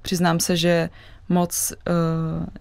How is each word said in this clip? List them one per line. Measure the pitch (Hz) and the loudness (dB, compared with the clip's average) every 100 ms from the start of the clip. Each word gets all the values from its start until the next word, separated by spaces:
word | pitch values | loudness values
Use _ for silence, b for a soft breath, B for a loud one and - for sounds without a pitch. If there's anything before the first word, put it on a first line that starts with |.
Přiznám | - 180 175 170 | -4 0 2 2
se, | - 175 | 0 2
že | 170 170 165 B B B - | 2 2 0 B B B -2
moc, | 175 175 - - | 0 0 -2 -6
eh, | - - 175 165 160 160 160 170 - | -6 -2 0 0 -2 -4 -4 -8 -8